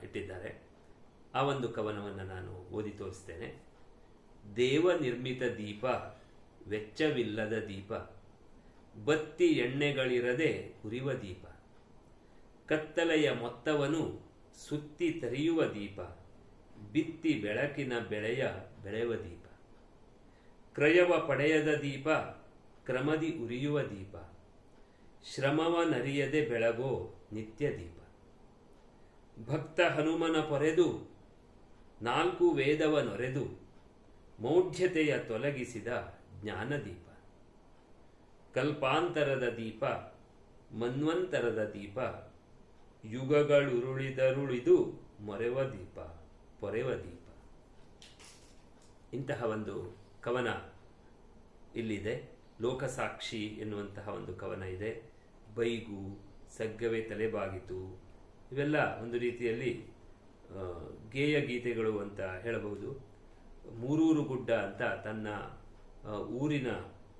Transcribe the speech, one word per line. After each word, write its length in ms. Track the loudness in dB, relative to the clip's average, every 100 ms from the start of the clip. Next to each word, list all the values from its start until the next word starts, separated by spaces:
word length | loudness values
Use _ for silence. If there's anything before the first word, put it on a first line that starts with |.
ಇಟ್ಟಿದ್ದಾರೆ. 600 | -8 -8 -6 -8 -10 -12 -20 -20 -20 -20 -20 -20 -6
ಆ 80 | 0
ಒಂದು 280 | 2 2 -2
ಕವನವನ್ನು 540 | -2 -2 -2 -6 -8
ನಾನು 280 | -8 -8 -10
ಓದಿ 380 | -12 -8 -6 -6
ತೋರಿಸ್ತೇನೆ. 680 | -6 -10 -10 -12 -10 -10 -12 -20 -20 -20 -20 -20 -20 -20 -20 -6 2
ದೇವ 360 | 6 6 6 6
ನಿರ್ಮಿತ 460 | 2 0 -2 0 0 0
ದೀಪ, 280 | -6 -2 0 0 -2 -14 -20 -20 -20 -20 -4
ವೆಚ್ಚವಿಲ್ಲದ 1000 | -4 -4 0 2 2 0 0 -2 -2 -4
ದೀಪ, 260 | -8 -6 -8 -8 -16 -20 -20 -20 -20 -20 -20 -20 -4 2
ಬತ್ತಿ 400 | 2 0 4 6
ಎಣ್ಣೆಗಳಿರದೆ 1300 | 6 4 2 2 2 2 2 2 4 2 0 -6 -12 -8
ಉರಿವ 280 | -4 -2
ದೀಪ, 320 | -4 -6 -12 -14 -20 -20 -20 -20 -20 -20 -20 -20 -20 -20 -20 -2
ಕತ್ತಲೆಯ 640 | -2 0 0 4 6 4
ಮೊತ್ತವನು 1000 | 2 -4 -4 0 2 2 2 0 -4 -14 -20 -20 -20 -6
ಸುತ್ತಿ 440 | -6 -6 -2 -2
ತರಿಯುವ 540 | 0 -4 0 2 4 2
ದೀಪ, 340 | -2 -8 -8 -12 -14 -20 -20 -20 -20 -20 -18 -2
ಬಿತ್ತಿ 420 | -2 -2 -2 0
ಬೆಳಕಿನ 640 | 2 0 0 0 -2 -2 -2
ಬೆಳೆಯ 480 | -2 -2 0 0 0 -4 -10 -14
ಬೆಳೆಯುವ 320 | -6 -2 0 -2
ದೀಪ, 300 | -4 -12 -18 -20 -20 -20 -20 -20 -20 -20 -20 -20 -20 -20 -14
ಕ್ರಯವ 540 | 4 6 8 8 6 4
ಪಡೆಯದ 460 | 2 4 4 4
ದೀಪ, 360 | 2 -2 -4 0 0 0 -10 -20 -20 -20 -12 -4
ಕ್ರಮದಿ 520 | -2 2 2 0 -2
ಉರಿಯುವ 380 | -6 -4 0 0
ದೀಪ, 340 | -2 -6 -12 -14 -16 -20 -20 -20 -20 -20 -20 -20 -20 -20 -10
ಶ್ರಮವ 500 | 0 2 4 4 4
ನರಿಯದೆ 640 | 4 2 2 0 2 2 2
ಬೆಳಗೋ 680 | 4 2 2 0 -2 -4 -12 -10
ನಿತ್ಯ 440 | -8 -8 -2 -2 -2
ದೀಪ, 200 | -10 -14 -20 -20 -20 -20 -20 -20 -20 -20 -20 -20 -20 -20 -20 -14 -4
ಭಕ್ತ 300 | -4 -2 4
ಹನುಮನ 600 | 4 4 2 2 4 2
ಪೊರೆದು 680 | 2 2 4 6 4 2 -8 -18 -20 -20 -20 -20 -20 -20 -20 -6
ನಾಲ್ಕು 480 | 0 2 2 6 6
ವೇದವ 500 | 6 4 4 4 4
ನೊರೆದು 460 | 2 -2 -2 -2 -4 -6 -16 -20 -20 -20 -20 -20 -20 -6
ಮೌಢ್ಯತೆಯ 800 | 4 4 4 2 2 4 4 2
ತೊಲಗಿಸಿದ 1000 | 0 -2 0 -2 -6 -6 -4 -4 -4 -12 -20 -10
ಜ್ಞಾನದೀಪ, 680 | -6 -4 -4 -4 -6 -12 -16 -20 -20 -20 -20 -20 -20 -20 -20 -20 -20 -20 -20 -20 -6
ಕಲ್ಪಾಂತರದ 960 | -2 0 0 2 2 2 2 2 2 0
ದೀಪ, 360 | -2 -6 -2 -2 -2 -8 -18 -20 -20 -20 -20 -12
ಮನ್ವಂತರದ 1000 | -4 -2 0 0 0 0 0 0 0 -2
ದೀಪ, 240 | -4 -8 -4 -4 -6 -14 -20 -20 -20 -20 -20 -20 -18 -10
ಯುಗಗಳುರುಳಿದರುಳಿದು 2000 | -6 4 4 8 6 6 2 0 -2 -4 2 2 4 0 0 6 6 6 -4 -16 -12
ಮೊರೆವ 440 | -8 -2 0 0
ದೀಪ, 360 | -2 -4 -12 -14 -14 -16 -20 -20 -20 -8
ಪೊರೆವ 360 | -4 -2 -2 -4
ದೀಪ. 320 | -6 -14 -18 -20 -20 -20 -20 -20 -20 -20 -20 -20 -20 -20 -20 -20 -20 -20 -20 -20 -10
ಇಂತಹ 300 | -8 -6 -2
ಒಂದು 540 | -2 -2 -4 -6 -8 -14 -20 -10
ಕವನ 260 | -2 0 0 -2 -8 -18 -20 -20 -20 -20 -20 -20 -20 -20 -10 -6
ಇಲ್ಲಿದೆ. 560 | -4 -2 -2 -6 -8 -18 -20 -4
ಲೋಕಸಾಕ್ಷಿ 840 | -2 0 -4 -2 -4 -4 -8 -6 -6
ಎನ್ನುವಂತಹ 640 | -6 -6 -6 -6 -8 -8
ಒಂದು 280 | -8 -8 -8
ಕವನ 280 | -8 -6
ಇದೆ. 380 | -6 -6 -6 -6 -12 -20 -20 -20 -10 0
ಬೈಗು, 640 | 0 0 -4 -8 -8 -10 -16 -20 -16 -6
ಸಗ್ಗವೇ 440 | -6 -2 0 0
ತಲೆಬಾಗಿತು, 1080 | -2 -2 0 0 -2 -4 -8 -8 -8 -12 -18 -20 -20 -20 -6
ಇವೆಲ್ಲ 260 | -2 2 2 2 0
ಒಂದು 160 | -4 0
ರೀತಿಯಲ್ಲಿ, 680 | 0 0 -2 0 -2 -4 -8 -18 -20 -20 -20 -20 -14
ಆ, 360 | -8 -8 -8 -10 -14 -8
ಗೇಯ 300 | 0 2 2
ಗೀತೆಗಳು 580 | 2 -2 -2 0 0 0
ಅಂತ 220 | -4 -6
ಹೇಳಬಹುದು. 840 | -6 -4 -4 -4 -4 -6 -8 -10 -14 -20 -20 -20 -20 -20 -16 -8
ಮೂರೂರು 460 | 0 4 6 6
ಗುಡ್ಡ 280 | 4 -2 2
ಅಂತ 520 | 2 0 -2 -2 -2
ತನ್ನ, 240 | -6 -6 -6 -6 -8 -12 -18 -20 -20 -16 -8
ಆ, 40 | -6
ಊರಿನ 500 | -4 -2 0 0 -2 -4 -8 -16 -20